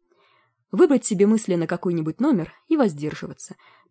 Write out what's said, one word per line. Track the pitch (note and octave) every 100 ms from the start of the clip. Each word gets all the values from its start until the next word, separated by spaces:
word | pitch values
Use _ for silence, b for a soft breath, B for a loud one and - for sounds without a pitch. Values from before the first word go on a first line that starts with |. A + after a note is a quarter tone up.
| _ _ _ _ _ _ _
Выбрать | G3 E4+ B3+
себе | - F3+ G3+
мысленно | A3 - F3 E3
какой-нибудь | F3 F#3+ E3+ D#3 -
номер | C#4 G#3+ E3+ - -
и | D#4
воздерживаться, | A3+ D3 D3 D3+ D#3+ C#3+ - - b b b